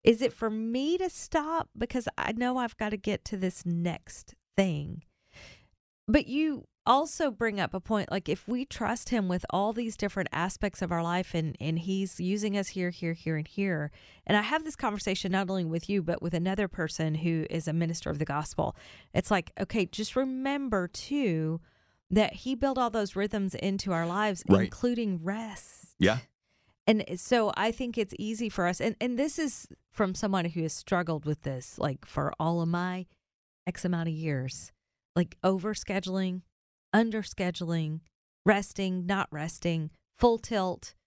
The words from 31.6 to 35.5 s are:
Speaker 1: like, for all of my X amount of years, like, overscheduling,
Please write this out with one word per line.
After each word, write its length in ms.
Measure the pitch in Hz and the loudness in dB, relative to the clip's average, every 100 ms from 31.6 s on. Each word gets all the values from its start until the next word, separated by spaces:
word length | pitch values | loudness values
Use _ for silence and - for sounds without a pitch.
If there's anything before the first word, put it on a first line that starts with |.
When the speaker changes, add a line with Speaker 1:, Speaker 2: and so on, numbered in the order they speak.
| - - | -8 -2
Speaker 1:
like, 260 | 151 131 | -2 -2
for 280 | - - 143 - | -6 -2 -2 0
all 220 | 160 170 | 0 2
of 60 | 165 | 2
my 380 | 175 180 185 180 _ _ _ _ _ | 0 -2 -4 -8 _ _ _ _ _
X 200 | - - | -6 -2
amount 240 | 185 175 165 | 0 0 0
of 40 | |
years, 580 | 156 160 139 131 - - _ _ _ _ | -2 -2 -2 -2 -8 -14 _ _ _ _
like, 220 | 175 170 - | 0 0 2
overscheduling, 960 | 185 | 2